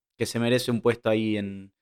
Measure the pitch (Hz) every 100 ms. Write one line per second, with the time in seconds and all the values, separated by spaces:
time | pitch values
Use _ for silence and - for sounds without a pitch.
0 | _ - 113 120 117 123 127 117 120 117
1 | 113 110 110 104 101 98 98 _